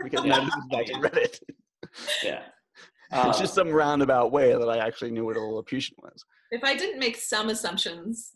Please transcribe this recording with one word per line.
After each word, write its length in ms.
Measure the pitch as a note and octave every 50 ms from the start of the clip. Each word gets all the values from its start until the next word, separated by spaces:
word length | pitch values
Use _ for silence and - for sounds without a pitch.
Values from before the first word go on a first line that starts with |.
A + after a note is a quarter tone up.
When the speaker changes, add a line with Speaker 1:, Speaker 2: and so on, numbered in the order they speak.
Speaker 1:
because 220 | - C3 - C3 -
Speaker 2:
Yeah. 60 | C#3+
Speaker 1:
none 100 | - -
of 60 | -
this 80 | - -
is 80 | D3 C3 - C3+
actually 340 | A#2 A2+ A2 B2+ B2+ C#3+ -
Reddit. 320 | - D3+ A#2+ - - - - - - _ _ _ _ - - - - - - - D5+ -
Speaker 2:
Yeah. 200 | - F#2 C#2 - - -
Speaker 1:
<laughs> 40 | - _ _ _ _ - - - _ _ - -
It's 140 | - C3 B2
Speaker 2:
Um, 80 | B2 - -
Speaker 1:
just 140 | F#3+ - -
some 160 | F#3+ F3+ E3
roundabout 600 | D3+ D#3 D3+ D3 D3 C#3+ C#3+ C3 C3 B2 B2 A#2
way 200 | B2+ C#3+ C3+ B2
that 160 | A#2+ A#2+ A#2 A#2
I 180 | A2+ A#2 A2
actually 240 | A#2 A#2 - A#2+ A#2+
knew 120 | A#2 A2+ A2+
what 140 | A2 A2 A2+
a 20 |
Lilliputian 560 | A2 A2 A2 A2 - - C3 C3+ C#3 - - -
was. 240 | - - - - - _ _ _ _ -
Speaker 3:
If 120 | A#3 A#3+
I 140 | C#4 C4+ C#4
didn't 220 | - F#4 G#4 G4+ C4
make 180 | C4 A#3 A3+
some 320 | - - - A3 G#3+ G#3+ A3
assumptions, 840 | G#3+ A3 - F3+ F3 - - F#3+ E3+ E3+ E3+ G#3 A3+ - - - _